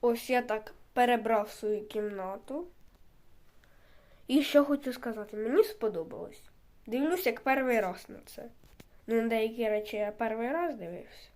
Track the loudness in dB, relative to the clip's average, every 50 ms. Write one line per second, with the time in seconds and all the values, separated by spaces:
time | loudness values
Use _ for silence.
0 | 4 2 2 2 0 0 0 0 2 0 -4 -4 -4 -10 -18 -20 -20 -4 _ 4
1 | 6 6 6 2 4 2 2 2 2 -2 -8 -6 -2 -2 -2 -2 -4 -4 -4 -4
2 | -4 -4 -4 -6 -6 -6 -8 -10 -10 -8 -8 -8 -8 -10 -14 -20 -20 -20 -20 _
3 | -20 -20 _ -20 -20 -20 -20 -20 -20 -20 _ -20 -20 -20 -20 -20 -20 -20 -20 -20
4 | -20 -20 -20 -20 -6 2 2 2 2 6 6 6 6 6 2 0 0 -6 -8 -6
5 | -6 -8 -6 -8 -10 -10 -8 -4 -2 2 6 6 6 4 4 -2 -2 -2 -2 -2
6 | -6 -6 -8 -12 -12 -12 -14 -18 -20 -20 -20 -20 -20 -20 -20 -20 -10 -4 -2 0
7 | 2 2 0 2 0 0 -2 0 0 0 2 2 2 2 2 2 2 0 -4 -8
8 | -14 -18 -18 -18 -18 -18 -18 -16 -16 -18 -18 -20 -20 -20 -20 -20 -20 -20 -20 -18
9 | -6 0 0 0 2 2 2 2 0 0 0 -2 0 0 0 0 -2 -4 -4 -4
10 | -4 -4 -2 -4 -4 -4 -2 -2 -2 -2 -2 -2 -2 -2 -4 -6 -10 -10 -10 -12
11 | -14 -16 -20 -20 -20 -20 -20